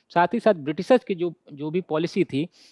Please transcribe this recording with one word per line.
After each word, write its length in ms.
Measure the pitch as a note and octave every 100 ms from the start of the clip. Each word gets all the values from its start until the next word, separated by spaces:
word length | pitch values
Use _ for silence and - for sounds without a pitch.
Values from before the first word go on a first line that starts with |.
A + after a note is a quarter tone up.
| _
साथ 140 | - F3
ही 60 | A#3
साथ 140 | A3+
ब्रिटिशर्स 500 | F#3 C#3 D3+ F#3 B3+
की 100 | -
जो, 200 | F#3 F3 E3 _
जो 180 | D3 D3+
भी 100 | E3+
पॉलिसी 440 | F3 D#3 E3+ -
थी 240 | E3 C3+ E3 _ _